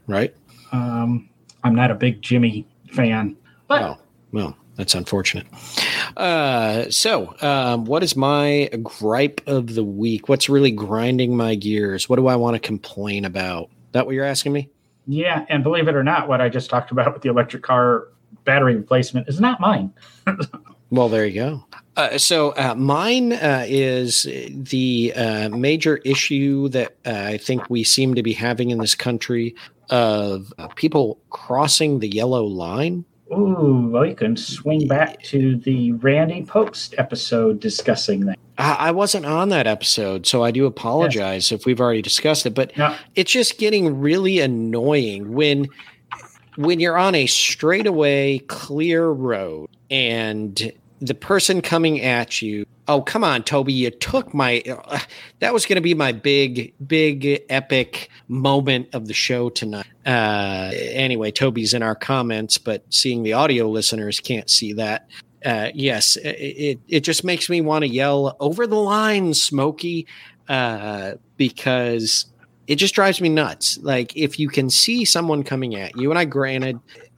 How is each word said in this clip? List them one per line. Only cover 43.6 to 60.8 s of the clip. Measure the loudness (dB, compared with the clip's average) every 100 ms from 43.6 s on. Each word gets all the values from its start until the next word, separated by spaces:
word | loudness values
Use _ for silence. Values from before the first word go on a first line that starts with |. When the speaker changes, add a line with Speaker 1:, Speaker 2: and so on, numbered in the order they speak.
| 0 2 2 2
Speaker 1:
really | 2 2 2 2
annoying | 2 0 -2 0 2 2 2 -4 -4
when, | 0 2 2 -2 -8 -20 -20 _ -18 -18 _ _ -4
when | 0 2
you're | 2 4
on | 4
a | 4 2
straightaway | 2 0 0 2 2 2 2 2 2 2 -2 -6
clear | -12 -8 -2 0 2 2
road | 0 -2 -2 -4 -8 -14 _ -4
and | 0 0 0 -2 -4 -6 -6 -8 -10 _ -8
the | -6
person | -6 0 2 2 0
coming | 0 2 2 2
at | 0 0 0 -4
you, | -4 -6 -8 _ 0
"Oh, | 0
come | 0 0
on, | 2 0
Toby, | 0 -2 0
you | 0 -2
took | -4 -4 -4 -2
my," | 0 0 0 -2
uh, | -10 -8 -8 -8 -16 -20 _
that | -2
was | 0
gonna | 0 0
be | 2
my | 2 0
big, | 0 2 2 2 -2 -8 -12 -2
big | 2 2 0 -2 -2 -2
epic | -4 0 0 0 -6 -16 -18 -8
moment | -2 2 2 2 0 -2
of | -8 -6
the |
show | -4 -2 -2 -2
tonight. | -4 -8 -8 -12 _
Uh, | -2 0 2 0 -2 -4 -4
anyway, | -6